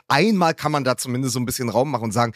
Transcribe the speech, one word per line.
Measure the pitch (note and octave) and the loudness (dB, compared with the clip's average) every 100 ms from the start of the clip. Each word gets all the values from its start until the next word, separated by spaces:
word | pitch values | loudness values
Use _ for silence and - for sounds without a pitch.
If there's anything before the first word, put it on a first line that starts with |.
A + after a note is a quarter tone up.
| - | 0
einmal | C3+ G#3 G3+ E3 D#3+ | 2 4 4 2 0
kann | D3+ | -2
man | D3+ | 0
da | B2+ B2 | 0 -2
zumindest | C3 B2 C3+ B2 | -4 -4 -2 -2
so | |
ein | B2 | -4
bisschen | B2+ A#2+ | -2 -2
Raum | G#2+ C#3+ | 0 0
machen | B2 A2+ | -2 -2
und | |
sagen, | G#2 A#2 | 0 0